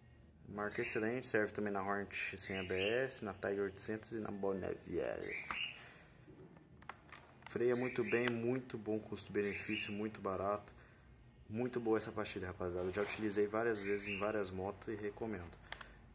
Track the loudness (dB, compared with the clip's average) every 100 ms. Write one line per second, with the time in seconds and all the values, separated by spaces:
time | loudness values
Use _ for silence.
0 | -20 -20 -20 -20 -10 -4 -2 0 0 2
1 | 2 2 2 4 4 2 0 2 2 0
2 | 0 -2 -2 -2 -2 -2 0 2 4 4
3 | 2 -2 -6 -2 0 2 2 0 -2 -4
4 | -2 -4 -4 0 0 2 0 -4 -2 0
5 | 0 0 -2 -4 -4 -2 -2 -6 -14 -18
6 | -20 -20 -20 -18 -18 -20 -20 -20 -16 -16
7 | -16 -18 -18 -18 -6 2 4 6 2 2
8 | 4 6 4 4 2 2 0 -6 0 -2
9 | -2 -8 -2 2 2 0 -2 -2 -2 -2
10 | -2 -2 -2 0 2 0 -2 -18 -20 -20
11 | -20 -20 -20 -20 -6 -2 0 0 4 2
12 | 2 -4 -4 -4 -4 -2 -2 0 0 2
13 | 0 0 0 4 4 4 2 2 0 0
14 | 0 0 0 0 0 -2 -2 -4 -6 -4
15 | -4 -4 -4 -4 -6 -12 -14 -14 -14 -18
16 | -20